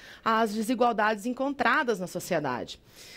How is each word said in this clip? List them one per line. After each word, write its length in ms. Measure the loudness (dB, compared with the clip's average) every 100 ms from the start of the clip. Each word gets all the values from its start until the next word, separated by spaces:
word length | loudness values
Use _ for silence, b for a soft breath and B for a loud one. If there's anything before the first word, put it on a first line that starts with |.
| B B
as 280 | 0 2 2
desigualdades 760 | 0 0 2 2 4 0 0 -4
encontradas 760 | -2 -2 2 2 4 2 -2
na 80 | -4
sociedade. 720 | -8 -2 0 0 -2 -6 -12 B B B